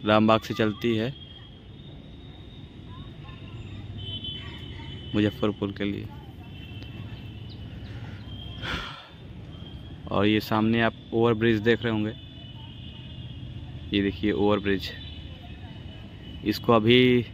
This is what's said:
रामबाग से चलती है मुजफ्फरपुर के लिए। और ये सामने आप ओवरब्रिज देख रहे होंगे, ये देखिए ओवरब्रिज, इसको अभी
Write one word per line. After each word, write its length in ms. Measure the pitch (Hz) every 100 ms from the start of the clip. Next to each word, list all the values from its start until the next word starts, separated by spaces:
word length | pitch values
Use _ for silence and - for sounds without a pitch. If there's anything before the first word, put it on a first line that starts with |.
| 104
रामबाग 340 | 107 110 110
से 140 | -
चलती 400 | 113 110 98 120 110
है 120 | 117 - - - - - - - - - - - - - - - - - - - - - - - - - - - - - - - 359 - - - - - - - -
मुजफ्फरपुर 580 | 107 107 - 107 98 101
के 120 | 101
लिए। 220 | 101 104 107 - - - - - - - - - - - - - - - - - - - - - - - - - - - - - - - - - - - - - - - -
और 180 | 95 104
ये 140 | 107
सामने 420 | - 110 110 117
आप 120 | 113 - -
ओवरब्रिज 480 | 113 117 110 117 110
देख 220 | 107 110
रहे 100 | 120
होंगे, 200 | 110 107 - - - - - - - - - - - - - - - - - -
ये 120 | 101
देखिए 300 | 98 98 107
ओवरब्रिज, 580 | - 101 104 98 95 - - - - - - - - - - - - - - - -
इसको 280 | - 104 -
अभी 520 | 117 110 123 127 123 113